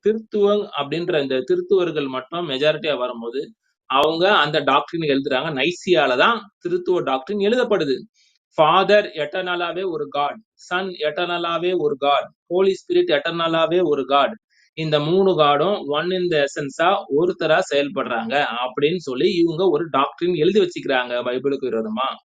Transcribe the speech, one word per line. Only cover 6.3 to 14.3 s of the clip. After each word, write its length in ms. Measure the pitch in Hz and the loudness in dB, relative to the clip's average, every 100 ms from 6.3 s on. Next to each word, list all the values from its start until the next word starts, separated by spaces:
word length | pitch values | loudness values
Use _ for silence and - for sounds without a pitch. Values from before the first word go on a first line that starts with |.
| 226 208 _ | 2 -4 _
திருத்துவ 380 | 180 180 180 175 | -4 -4 0 -2
டாக்டரின் 400 | 147 131 - 208 | 0 -4 -4 -2
எழுதப்படுது. 540 | 196 247 233 202 147 131 - _ _ _ _ - | 0 0 0 0 0 -4 -6 _ _ _ _ 2
ஃபாதர் 500 | 156 175 190 208 202 | 4 4 4 4 2
எட்டர்னலாவே 720 | 160 143 185 185 175 175 170 190 | -6 -6 -4 -4 -4 -4 -4 -6
ஒரு 160 | 160 143 | -6 -6
காட், 300 | 143 143 170 _ _ | -2 -4 -4 _ _
சன் 300 | - 180 190 180 | -6 -4 -4 -4
எட்டர்னலாவே 760 | 151 151 175 175 170 170 175 180 | -4 -2 -4 -2 -4 -2 -2 0
ஒரு 180 | 147 139 | -2 0
காட், 320 | 143 139 - _ _ | 2 2 0 _ _
ஹோலி 280 | 175 190 | 0 2
ஸ்பிரிட் 380 | 185 _ 180 175 | 0 _ 0 2
எட்டர்னலாவே 680 | 147 165 170 165 165 160 175 | 2 0 -2 0 0 2 2
ஒரு 200 | 175 143 135 | 2 0 2
காட். 280 | 139 127 | 2 2